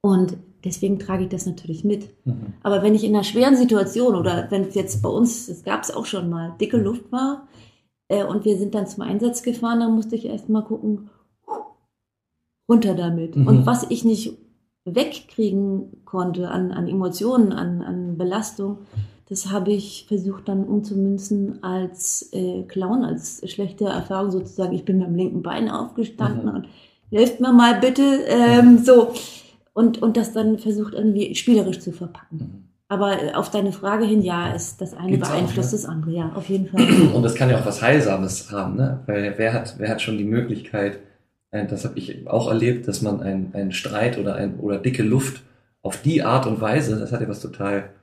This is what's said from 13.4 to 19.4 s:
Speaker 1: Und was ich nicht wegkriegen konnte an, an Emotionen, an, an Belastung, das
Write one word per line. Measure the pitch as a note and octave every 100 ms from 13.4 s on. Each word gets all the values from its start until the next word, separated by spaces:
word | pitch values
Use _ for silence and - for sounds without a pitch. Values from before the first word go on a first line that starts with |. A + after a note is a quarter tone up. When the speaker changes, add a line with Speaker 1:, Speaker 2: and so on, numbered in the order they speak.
| C3
Speaker 1:
Und | - -
was | B3 -
ich | A#2
nicht | A3+ G#3+ - - _ _ _ _
wegkriegen | - F3+ C#4+ - _ - G#3+ G3 G3 F#3+ - -
konnte | - F#3 F3+ F3 F3+
an, | - F3+
an | F#3 F3
Emotionen, | F#3+ F#3 F3+ G#3+ B3+ G#3
an, | - F3 F3
an | - F3+ F3+ E3
Belastung, | F3+ G3 G#3+ - G3 G#3 - - - - _
das | F#3+